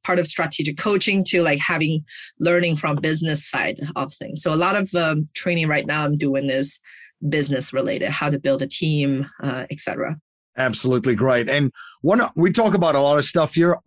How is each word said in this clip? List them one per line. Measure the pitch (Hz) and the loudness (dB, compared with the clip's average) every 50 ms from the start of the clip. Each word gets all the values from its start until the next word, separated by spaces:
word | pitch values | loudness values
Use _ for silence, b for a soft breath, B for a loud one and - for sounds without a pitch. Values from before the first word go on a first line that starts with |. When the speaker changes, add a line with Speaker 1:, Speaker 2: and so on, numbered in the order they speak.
| - | -4
Speaker 1:
part | - 180 175 | 0 0 0
of | 165 - | 0 0
strategic | - - 160 156 - - 147 151 147 - | -2 -2 -2 -2 -2 -4 -4 -4 -4 -4
coaching | - 208 202 190 - 208 196 196 180 | -2 0 0 2 2 2 2 0 0
too, | - 190 175 | 2 2 2
like, | 165 156 147 143 | 2 2 0 0
having | - - 170 156 156 151 160 156 151 B B B B B B - | 0 -2 0 0 0 0 0 -2 -4 B B B B B B -2
learning | 156 170 175 175 175 170 156 | 0 2 2 2 2 0 0
from | 147 - 151 147 | -2 -2 -2 -2
business | 143 156 156 160 156 165 160 151 151 - - | 0 0 -2 -2 0 -2 -2 -2 -2 -2 -2
side | - 127 82 87 - - 143 151 - | -2 -2 -2 -4 -4 -6 -10 -8 -6
of | 139 135 147 - | -6 -6 -6 -8
things. | - - - 147 151 | -12 -12 -10 -8 -4
So | - 160 156 | -2 0 2
a | |
lot | 160 175 190 202 | 2 2 2 2
of, | 208 196 190 175 | 0 -2 -2 0
um, | 175 165 160 156 156 151 - - | 0 0 0 0 0 -2 -4 -8
training | - - 180 175 165 160 151 | -6 -4 -2 0 0 0 0
right | 147 - - | 0 0 0
now | 135 151 151 151 | -2 -2 -2 0
I'm | 147 147 | 0 0
doing | 139 143 139 135 139 139 135 | 0 0 0 0 -2 -2 -2
is | 131 135 135 131 - B B B B B B B B _ - 147 | -2 -2 -2 -4 -4 B B B B B B B B _ -4 -2
business | 156 151 139 143 135 123 - - | 0 0 0 0 -2 -2 -4 -4
related, | - 135 - - - - - - | -4 -2 -2 -2 -2 -4 -4 -4
how | 147 - 151 147 | -4 -2 -2 -2
to | 147 135 | -2 0
build | - 139 135 143 | 0 0 0 0
a | - 135 | -2 -6
team, | - - 165 156 151 147 143 139 139 135 139 - - - | -4 -4 -2 0 0 0 0 0 0 -2 -4 -8 -10 -8
uh, | - 139 123 127 - - | -6 -6 -4 -6 -8 -8
et | 147 - | -8 -6
cetera. | - 113 - - - - 156 151 - _ _ _ _ _ _ | -6 -6 -4 -4 -4 -6 -6 -8 -12 _ _ _ _ _ _
Speaker 2:
Absolutely | 123 131 127 104 - - 127 127 120 113 131 117 | -2 -2 -2 -2 0 0 0 0 2 2 2 2
great. | 98 127 131 123 120 117 110 | 2 4 4 4 2 2 0
And | 139 143 143 127 B B B B B B | 0 2 0 0 B B B B B B
one, | - 165 208 247 - - - | 2 2 4 4 2 0 2
we | 160 170 202 | 2 2 4
talk | 214 233 226 208 196 | 4 4 4 4 4
about | 180 175 160 139 | 4 4 4 4
a | 139 | 4
lot | 139 143 147 147 | 4 4 4 4
of | 139 | 2
stuff | - - 175 156 - - | 2 2 2 0 2 2
here. | 165 170 175 170 - - | 4 4 4 2 2 0